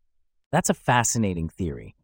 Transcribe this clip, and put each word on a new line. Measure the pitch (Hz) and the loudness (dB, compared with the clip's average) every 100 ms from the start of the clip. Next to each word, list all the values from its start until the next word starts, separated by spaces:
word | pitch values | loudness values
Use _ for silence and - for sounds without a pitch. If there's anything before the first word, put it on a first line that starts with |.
| _ _ _ _ _ | _ _ _ _ _
That's | 156 - | -2 0
a | |
fascinating | 175 - 120 113 120 101 87 80 | 0 2 2 2 0 0 -2 -4
theory. | - 85 60 - - | -4 -6 -6 -12 -20